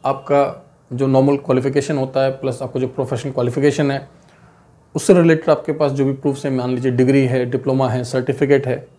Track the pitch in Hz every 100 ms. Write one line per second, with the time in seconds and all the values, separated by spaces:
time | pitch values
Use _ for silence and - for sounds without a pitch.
0 | 131 135 - 143 143 - - _ _ 123
1 | 135 131 135 139 - 131 131 143 139 147
2 | 131 135 135 131 135 120 127 - 127 -
3 | 127 123 143 131 120 120 143 143 143 139
4 | - _ _ _ _ _ _ _ _ 165
5 | - 180 165 160 160 151 - 151 147 135
6 | 135 135 143 135 143 131 123 127 127 123
7 | 127 139 135 127 123 127 143 131 131 123
8 | 120 131 127 131 139 139 131 127 -